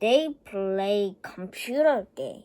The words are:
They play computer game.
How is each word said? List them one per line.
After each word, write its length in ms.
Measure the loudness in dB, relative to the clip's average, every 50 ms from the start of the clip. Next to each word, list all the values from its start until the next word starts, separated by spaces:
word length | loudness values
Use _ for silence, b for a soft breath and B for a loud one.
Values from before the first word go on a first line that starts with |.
They 340 | 0 4 4 4 4 2 -4 -8 -12
play 720 | -10 -6 -4 -2 -2 -2 -2 0 0 0 0 0 -2 -4 -8
computer 840 | -16 -16 -14 -12 -12 -12 -10 -10 -8 -4 0 2 4 4 4 2 0 -6 -10
game. 280 | -10 -8 -8 -10 -12 -18